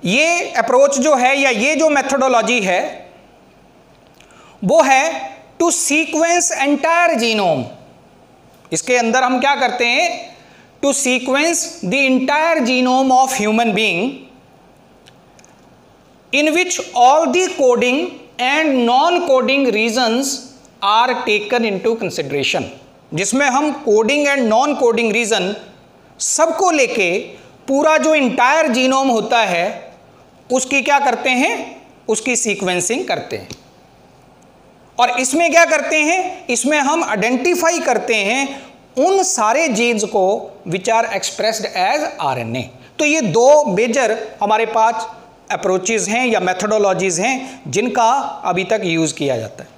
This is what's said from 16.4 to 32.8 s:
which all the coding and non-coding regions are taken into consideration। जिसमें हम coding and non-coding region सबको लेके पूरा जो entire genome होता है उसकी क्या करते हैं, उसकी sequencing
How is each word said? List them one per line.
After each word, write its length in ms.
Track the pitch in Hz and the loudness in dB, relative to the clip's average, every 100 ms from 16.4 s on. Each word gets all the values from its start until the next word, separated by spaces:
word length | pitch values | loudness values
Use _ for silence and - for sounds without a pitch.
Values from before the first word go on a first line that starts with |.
| 302 | 0
which 260 | 311 359 - | 0 -2 -4
all 460 | 370 254 247 294 320 | -6 4 4 6 2
the 220 | 294 370 370 | 0 -2 0
coding 460 | 262 240 226 262 359 - - - | 2 4 2 0 -4 -10 -20 -6
and 480 | 247 285 320 269 233 | -2 0 0 2 2
non-coding 840 | 247 311 349 349 262 226 277 269 | 4 2 2 2 2 2 2 2
regions 540 | 208 226 226 240 226 269 - - - - _ | 2 0 0 0 0 -2 -6 -12 -20 -20 _
are 300 | 196 214 247 240 - | 0 2 2 0 0
taken 420 | 208 208 247 226 | -2 0 0 0
into 320 | 196 202 226 | -2 -2 -2
consideration। 600 | 190 - 143 143 127 175 110 - - - _ | -4 -6 -4 -2 -2 -2 -4 -12 -20 -20 _
जिसमें 320 | 151 196 254 285 | -6 -2 0 0
हम 380 | 254 302 262 - | 0 -2 -4 2
coding 480 | 214 220 294 285 277 | 2 4 2 2 0
and 160 | 233 | 2
non-coding 600 | 220 294 277 240 220 233 | 2 2 2 2 2 0
region 420 | 208 233 214 175 208 - - - - - - | -2 0 -2 -2 -6 -12 -20 -20 -20 -20 -8
सबको 500 | - - 330 320 370 | -4 0 0 2 0
लेके 480 | 311 254 - 185 185 - - - - - | 2 0 0 0 -2 -6 -16 -20 -20 -4
पूरा 300 | 277 311 311 | 0 4 4
जो 180 | 277 311 | 2 2
entire 520 | 262 185 247 302 320 | 2 2 2 4 2
genome 420 | 233 262 262 269 | 0 0 2 0
होता 320 | 226 220 240 | 0 0 0
है 480 | 208 175 180 220 - - - - - _ - | 0 0 -2 -6 -16 -20 -20 -20 -20 _ -4
उसकी 300 | 254 254 277 | -4 0 -2
क्या 160 | 262 285 | 2 2
करते 320 | 254 254 269 | 2 0 0
हैं, 520 | 247 302 453 - - - - - | 0 0 -2 -10 -16 -20 -20 -6
उसकी 280 | - - 247 | -4 -2 -4
sequencing 680 | - 196 185 180 | -2 -4 -2 -2